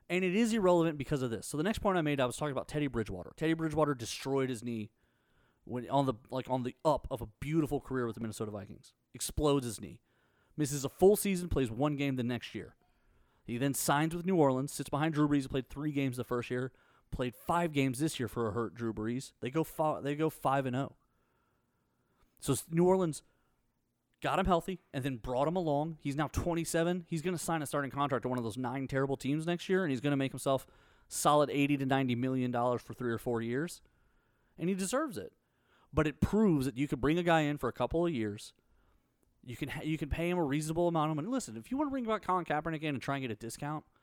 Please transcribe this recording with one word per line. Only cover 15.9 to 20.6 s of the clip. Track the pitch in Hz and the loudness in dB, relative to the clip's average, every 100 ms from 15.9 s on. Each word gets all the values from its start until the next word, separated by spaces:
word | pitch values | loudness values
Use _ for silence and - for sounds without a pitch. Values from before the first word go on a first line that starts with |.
games | 139 135 123 | 0 0 -2
the | |
first | 117 123 117 | -2 -4 -2
year, | 123 131 - _ _ _ | -4 -4 -8 _ _ _
played | - 123 | -4 -4
five | - - 170 175 | -4 0 2 2
games | 143 135 123 | 2 2 2
this | 156 - | -2 -2
year | 117 | -4
for | 120 113 | -2 -2
a | |
hurt | 113 110 90 | 0 -4 -2
Drew | 117 | -4
Brees. | 107 110 123 - - | -2 -4 -4 -6 -10
They | 120 | -4
go | 156 | -2
fi-, | 156 - 156 120 | -2 0 0 0
they | 139 147 | -2 0
go | 160 | -2
five | - 135 139 | 0 0 2